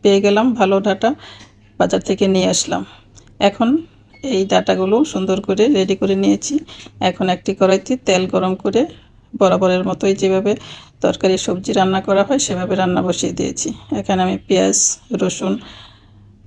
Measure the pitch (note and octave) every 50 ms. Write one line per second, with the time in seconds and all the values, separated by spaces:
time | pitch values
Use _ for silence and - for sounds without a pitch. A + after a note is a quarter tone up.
0 | - G3+ G3 G3 G3+ G3+ G3+ G#3+ A3+ C4 A3+ A3+ G3+ F#3+ G3 G3 G3 G#3 F#3+ G3
1 | - A3+ D4+ - - - - - - - _ _ _ _ _ - F3+ F3+ - F#3+
2 | - - G3 G3 G3+ F#3+ F#3+ F#3 F#3 F#3 F3+ - - - - F3+ F#3+ - - -
3 | - - - - - - - - G#3 G3+ G3+ - A#3 A#3 C#4 E4 E4 - _ -
4 | - _ _ - - C4+ B3+ F#3+ G3 G3 G3 F#3 G3 - F#3+ F#3 F#3+ F#3+ G#3+ A#3+
5 | D4+ - - G3 F#3+ F#3+ F#3+ G3 G3 - G3 G3 G#3+ A#3 G3 G3 F#3+ F#3 F#3+ F#3+
6 | G3 G3 G3 F#3+ G3 G3 G3+ G3+ - - D4 D#4 - - - - - - - -
7 | - F#3 F3 - - F#3 F3+ F3+ - - F#3+ - G3+ F#3 F#3+ G3 - - C4 B3+
8 | - - F#3+ F#3 F#3 F3+ - F#3 F#3 F#3 F#3+ F#3+ - G#3 G3 A3+ C#4+ E4+ - -
9 | - _ _ - _ _ - - G3+ F3+ F#3 F#3 F#3+ F#3 F#3 F3+ F#3 F#3 F#3 -
10 | - G3 G3 G3+ G3 F#3+ F#3+ F#3+ G3 G3+ G#3+ - - - - - - - _ -
11 | - F3 F#3 - - F#3+ F#3+ F3+ - - F#3+ F3+ G3 - G#3 G3+ F#3+ F#3+ F#3+ F#3+
12 | F#3+ - G3 G3 G3+ G3+ C4+ C#4 - - G3+ F3+ F#3 F3+ F#3+ F#3+ F#3 F3+ F3+ F#3
13 | F3+ F3+ F3 - - - E3+ - F3+ - - - - - - - - - - G#3
14 | G3 - G3 F#3 F#3 F#3 F#3+ F#3+ - - G3+ F#3 F#3+ G3 G3 - - - - -
15 | - - A#3+ G3 G3 F#3 - - - F#3+ G3+ - - - - - - - - -
16 | _ - - - - - - - _